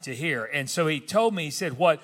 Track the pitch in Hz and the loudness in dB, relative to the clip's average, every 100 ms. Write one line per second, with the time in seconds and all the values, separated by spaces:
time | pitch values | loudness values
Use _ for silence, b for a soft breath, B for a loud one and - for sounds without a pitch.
0 | - 120 165 131 110 143 135 - 160 151 | -12 -6 -2 -2 -2 -4 -2 0 0 0
1 | - 202 226 196 151 - 180 160 170 151 | 0 2 2 2 -4 -4 -4 2 4 4